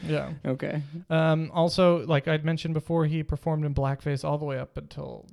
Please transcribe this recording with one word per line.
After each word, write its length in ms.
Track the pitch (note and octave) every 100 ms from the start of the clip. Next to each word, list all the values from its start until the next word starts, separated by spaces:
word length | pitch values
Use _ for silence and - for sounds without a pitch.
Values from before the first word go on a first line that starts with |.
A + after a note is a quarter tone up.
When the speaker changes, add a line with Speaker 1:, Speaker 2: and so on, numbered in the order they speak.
| D#3+
Speaker 1:
Yeah. 280 | D3+ C3+ D3
Speaker 2:
Okay. 380 | C3+ C3 D3 D3 C#3+ D#3+ -
Speaker 1:
Um, 420 | D#3+ D#3+ D#3+ D#3
also, 500 | E3+ E3 F#3+ F3+ E3+ B2+
like 220 | D3 E3
I'd 160 | D#3
mentioned 300 | D3+ E3 D#3+
before, 320 | D#3 - E3 D#3
he 160 | D#3+
performed 420 | D3+ D3 E3 D#3
in 80 | D3
blackface 480 | C#3 C3+ C#3 D3 C#3
all 140 | D3 D3
the 80 |
way 140 | D3 C3
up 180 | C3 -
until 500 | D3 D3 C#3 A2+ -